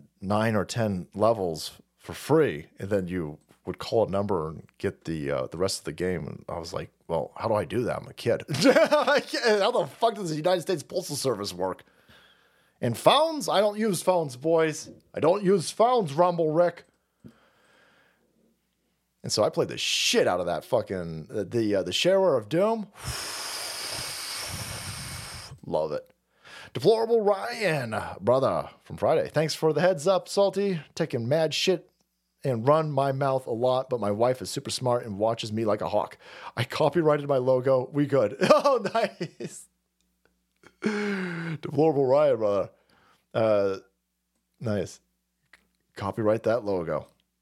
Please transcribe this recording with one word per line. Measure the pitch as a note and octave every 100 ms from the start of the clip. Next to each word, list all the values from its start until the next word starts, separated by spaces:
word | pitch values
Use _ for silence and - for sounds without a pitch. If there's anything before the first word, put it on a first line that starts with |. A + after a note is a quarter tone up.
| - _
nine | F#2+ G#2+ A2+ G#2+
or | F2
ten | B2 A2 F#2 D#2 G2
levels | A2 A2 F2+ D#2 - - _ _
for | -
free, | E2+ - D#3+ B2+ D2 - -
and | G2
then | G2+ F2
you | F2+ D2+ D2+ _ _ -
would | -
call | - A#2 G#2
a |
number | F#2+ G#2 F2+ D#2
and | D2+ - _
get | G2+ - D#2+
the, | D#2+ C#2
uh, | C#2 B1+
the | D#2+
rest | F#2+ -
of | D#2
the |
game. | D#2 F2+ E2+ D2+
And | - -
I | E2+
was | E2
like, | - D#2+ _ -
"Well, | E2 - -
how | A2+
do | G#2
I | E2+
do | G#2+
that? | G2+ -
I'm | -
a |
kid." | - A#2 - -
<laughs> |
I | C#3 B3 D4+ E4+ D4 C4+ C#4+
can't, | - D4 A#3 G#3+
how | G3+
the | A#3 E3+
fuck | - A#3 G#3
does | F3
the | D3+
United | E3+ F#3
States | D#3 E3+
Postal | - F3+ E3+ C#3+
Service | C3+ G2+ G2+
work? | F2+ F#2 F2 - _ _ - _ _ _ _ _ _
And | A#2+ A2
phones? | E3 C4 D#4+ D4+ D#3
I | E3+
don't | G#3 G#3
use | A3 E3
phones, | - F3+ D3+ B2
boys. | D#3+ E3 D#3+ D3+ - A2+ _
I | -
don't | D3+ G3+
use | F#3 G3+ -
phones, | - A#3 B3 D#3+
Rumble | C#3 F3+ E3+ D#3+
Rick. | D#3 F3 - - _ _ _ - _ _ _ _ _ _ _ _ _ _ _ _ _ _ _ _ _ _ _
And | B2+
so | -
I | A2
played | F3 C3
the | -
shit | - - - A#3 A#2+
out | F2+
of | F2
that | D#2 -
fucking, | A#2 G2+ F#2 E2+ D#2+ -
uh, | A2 G2
the, | A#2 G#2+ G2
uh, |
the | -
Sharer | - F3 F#3+ F#3 C3
of | G#2
Doom. | D#3+ G#3 A3+ G3+ -
<sighs> | - - - - - - - - - - - - - - - - - - - - - - - - - - -
Love | D#2 D#2+
it. | C#2+ - _ _ _ - - -
Deplorable | A#2+ D#3 A3 A3+ A#3
Ryan, | G3+ G3 A3 A#3 G3 D3+ A#2 G#2+ G2 -
brother, | G#2 C3 B2 E2 - -
from | - F2
Friday. | G#2 D#3+ C#2
"Thanks | D3 D#3
for | - D#3+
the | D3+
heads | F#3 F3 E3
up, | F#3 -
Salty. | G3+ G3 F#3+ G3+ E3 - -
Taking | D#3+ B2 A#2
mad | D#3+ D#3
shit | - - F3 - _ _ _ _ _
and | C#3+ A#2 B2+
run | D#3 D#3
my | C#3 C#3
mouth | C3+ C#3 C3 B2+
a |
lot, | A2+ B2+ B2+ -
but | A#2+
my | G2+
wife | G#2 A#2+ B2+
is | F#2
super | - -
smart | - B2+ A#2+ B2
and | G2
watches | A2 A#2 A2
me | A2 A2
like | G#2
a | E2
hawk. | G#2 - - - - - -
I |
copyrighted | B2 - D3+ F3 D#3 D3 C#3+
my | C3+
logo. | B2+ B2+ C3 C3 -
We | C#3+ C#3
good." | C3+ G#2 -
<laughs> | G#3+
Oh, | D4+ C#4+ B3 G3+
nice. | A3+ G#3 - E3+ - - - - _ _ _ _ _ _ _ _ _ - _ G#3+ G#3 G#3 G3 F3+ E3+ E3 D3+
Deplorable | - C#3 D#3+ C#3 C3
Ryan, | C#3+ D3 A2+
brother. | G#2 G2+ E2+ _ _ _ _ _ _
Uh, | A#2 A2+ G#2 G2+ F#2+ - _ _ _ _ _ _ _
nice. | A#2 G#2 - - _ _ _ _ _ - _ _ _ -
Copyright | G2+ A#2 G#2+ A2
that | A2 A#2+ G2+
logo. | F#2 D#2+ D#2 - _ _ _